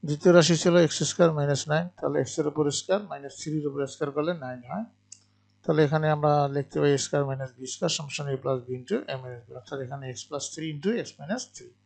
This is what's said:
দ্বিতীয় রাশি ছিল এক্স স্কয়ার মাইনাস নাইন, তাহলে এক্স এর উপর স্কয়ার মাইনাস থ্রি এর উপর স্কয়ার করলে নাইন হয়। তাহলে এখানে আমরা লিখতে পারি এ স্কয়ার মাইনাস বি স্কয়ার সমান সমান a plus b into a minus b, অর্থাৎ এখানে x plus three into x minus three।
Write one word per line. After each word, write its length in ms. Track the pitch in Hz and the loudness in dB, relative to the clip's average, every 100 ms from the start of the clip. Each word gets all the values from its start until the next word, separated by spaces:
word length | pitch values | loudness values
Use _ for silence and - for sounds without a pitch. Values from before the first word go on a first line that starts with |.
| 151 | -4
দ্বিতীয় 240 | 147 180 175 | 2 6 8
রাশি 180 | 160 165 | 8 4
ছিল 120 | 180 175 160 | 6 6 4
এক্স 120 | - 151 | 2 -4
স্কয়ার 200 | - 170 156 | 4 4 4
মাইনাস 240 | 143 139 - | 0 0 0
নাইন, 140 | 151 175 _ | -2 -2 _
তাহলে 200 | 143 147 | -2 0
এক্স 120 | 135 - | -2 -2
এর 60 | 151 | -2
উপর 120 | 147 147 143 | 2 0 0
স্কয়ার 220 | - 190 202 | 0 -2 -2
মাইনাস 220 | 143 139 - | -12 -12 -12
থ্রি 160 | 160 156 | -6 -4
এর 40 | 147 | -4
উপর 100 | 139 139 | -4 -6
স্কয়ার 160 | - 147 143 | -4 -4 -2
করলে 180 | 151 175 127 | -2 -2 -6
নাইন 140 | 127 123 | -12 -8
হয়। 160 | 165 233 _ _ - _ _ _ _ | -8 -8 _ _ -20 _ _ _ _
তাহলে 180 | - 156 151 | 0 4 4
এখানে 200 | 156 156 151 | 4 2 2
আমরা 180 | 151 147 143 143 | 4 4 2 0
লিখতে 220 | 143 151 | -4 2
পারি 100 | 147 139 | 4 4
এ 20 | - | 2
স্কয়ার 180 | 143 139 | 0 0
মাইনাস 220 | 135 135 127 | -4 -8 -12
বি 80 | 127 | -12
স্কয়ার 180 | - 180 156 | -4 -2 -2
সমান 140 | 147 - | -6 -8
সমান 120 | 143 135 | -4 -4
a 20 | |
plus 160 | 139 131 120 | -2 -2 -2
b 20 | 127 | -10
into 160 | 123 220 - | -4 -4 -4
a 20 | 135 | -8
minus 200 | 127 120 120 | -8 -14 -14
b, 20 | 127 | -18
অর্থাৎ 180 | - 143 127 | -10 -8 -8
এখানে 180 | 139 131 127 | -8 -10 -12
x 20 | - | -8
plus 160 | 147 135 | -8 -8
three 160 | - 160 | -8 -8
into 160 | 151 165 233 143 | -4 -2 -2 -4
x 20 | - | -12
minus 240 | 147 233 - - | -8 -8 -8 -16
three। 180 | 123 _ | -20 _